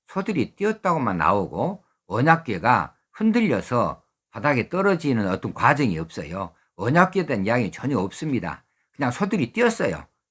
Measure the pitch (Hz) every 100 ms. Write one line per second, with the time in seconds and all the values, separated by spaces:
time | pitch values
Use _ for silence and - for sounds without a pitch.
0 | - 190 196 180 101 - 208 214 185 165
1 | 117 90 78 101 87 90 156 196 _ _
2 | - 104 151 165 123 92 110 113 71 _
3 | _ - 220 226 208 104 - 120 90 69
4 | _ _ _ 110 147 131 101 180 196 175
5 | 147 113 98 92 107 - 120 143 127 80
6 | 82 - 73 92 90 - _ - 107 165
7 | 185 190 151 110 98 123 98 - 135 123
8 | 95 - 160 120 85 71 _ _ _ -
9 | 131 123 196 202 123 - 240 220 135 78
10 | - _ _